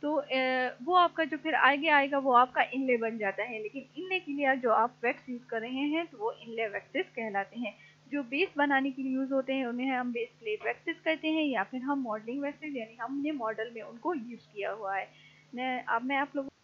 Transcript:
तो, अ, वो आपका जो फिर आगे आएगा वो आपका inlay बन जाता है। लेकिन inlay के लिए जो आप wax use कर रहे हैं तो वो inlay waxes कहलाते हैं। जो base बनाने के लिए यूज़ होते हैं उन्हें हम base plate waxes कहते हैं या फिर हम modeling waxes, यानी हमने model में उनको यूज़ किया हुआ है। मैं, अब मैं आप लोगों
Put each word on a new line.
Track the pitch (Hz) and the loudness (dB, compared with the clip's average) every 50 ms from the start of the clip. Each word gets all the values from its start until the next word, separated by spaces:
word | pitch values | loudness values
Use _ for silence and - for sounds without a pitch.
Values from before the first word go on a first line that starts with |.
| - | -2
तो, | 294 302 | 0 0
अ, | 294 277 - 254 262 262 262 262 254 254 247 - - 247 | 0 -2 0 -2 0 0 2 2 0 0 -2 -4 -6 -4
वो | 277 359 | 2 6
आपका | 359 349 339 - - 320 | 6 6 6 4 0 -2
जो | 269 320 | -2 -2
फिर | 302 - 311 311 | -4 -2 0 2
आगे | - - 254 277 285 285 330 | 6 6 6 6 6 4 4
आएगा | 302 285 277 277 285 277 | 6 6 6 4 2 0
वो | 262 269 247 | 4 8 8
आपका | 240 254 254 - 311 254 - - | 8 8 8 6 0 0 2 2
inlay | 269 269 254 247 | -2 2 2 2
बन | 233 226 226 226 226 | 2 2 0 -2 -2
जाता | 214 196 190 - - | -2 -2 -2 -2 -4
है। | 226 220 220 214 | -6 -4 -6 -8
लेकिन | 214 - 269 254 - _ | -6 -8 -10 -12 -12 _
inlay | 277 359 381 381 370 | -10 -6 -2 -2 -4
के | 359 302 285 | -2 -4 -4
लिए | 285 285 262 262 | 0 2 2 2
जो | 269 247 240 220 | 4 4 4 4
आप | - 226 247 - _ - | 4 4 2 0 _ -2
wax | 233 277 - - - | -2 -2 -2 -6 -10
use | 247 240 233 | -10 -10 -8
कर | _ - 226 | _ -6 -6
रहे | 220 240 254 262 277 294 | -4 -4 -4 -2 -2 0
हैं | 294 320 339 | 0 0 -2
तो | 330 - 233 | -4 -6 -4
वो | 208 226 - | -4 -4 -4
inlay | - 226 226 226 226 226 214 | -6 -12 -10 -4 -4 -4 -4
waxes | 196 208 - - _ 269 370 - | -4 -6 -10 -6 _ -4 -4 -4
कहलाते | _ - 226 220 196 196 196 196 - 226 | _ -6 -6 -2 -2 -2 -4 -4 -6 -8
हैं। | 247 208 214 _ - - - _ _ - | -8 -8 -8 _ -20 -20 -20 _ _ -8
जो | - 285 277 | -6 -6 -6
base | 226 247 285 370 381 - | -4 -2 -2 -2 -2 2
बनाने | 294 294 285 285 269 269 277 | 0 2 4 4 2 2 0
के | 262 262 269 | -2 -4 -4
लिए | 269 262 | -2 -2
यूज़ | 262 269 254 269 | -2 -2 0 0
होते | 269 262 262 269 | -2 0 0 -2
हैं | 269 262 | -2 -2
उन्हें | 240 233 247 254 269 | -2 -2 -2 -2 0
हम | 262 247 254 247 240 | 0 0 -2 -2 -4
base | 240 226 226 _ _ | -4 -6 -6 _ _
plate | 233 220 214 214 - | -6 -6 -6 -4 -2
waxes | 226 240 - - - 330 - | -4 -4 -4 -4 -8 -8 -4
कहते | _ 330 320 311 - 311 | _ 0 0 0 0 0
हैं | 311 320 311 | 0 2 2
या | 294 262 220 196 | 2 2 0 -2
फिर | - - 254 247 | -2 -4 -6 -2
हम | 269 285 277 | 0 0 0
modeling | 262 240 214 220 214 226 247 277 285 | 0 -2 -4 -6 -6 -6 -6 -4 -4
waxes, | 277 285 285 - 302 285 | -6 -6 -6 -10 -8 -6
यानी | 254 226 220 226 233 | -6 -8 -8 -10 -10
हमने | 226 240 269 285 277 294 311 | -8 -6 -4 -2 -2 -2 -2
model | 285 233 220 220 214 220 240 233 | -2 -2 -4 -2 -4 -6 -6 -6
में | 226 214 | -12 -12
उनको | - 226 233 - 311 359 | -12 -14 -6 -2 -2 -2
यूज़ | 294 220 240 240 220 - _ _ | -2 -4 -8 -12 -14 -16 _ _
किया | 208 196 196 | -6 -4 -4
हुआ | 190 220 214 190 196 | -4 -4 -4 -4 -4
है। | 196 - - - - - - - - _ _ - | -4 -4 -6 -12 -20 -20 -20 -20 -20 _ _ -8
मैं, | 240 254 262 254 247 - | -6 -4 -4 -4 -4 -2
अब | - - 226 240 | -2 -2 0 0
मैं | 254 277 | 0 0
आप | 269 285 285 - | 0 0 0 -2
लोगों | 285 269 269 _ _ | -6 -6 -6 _ _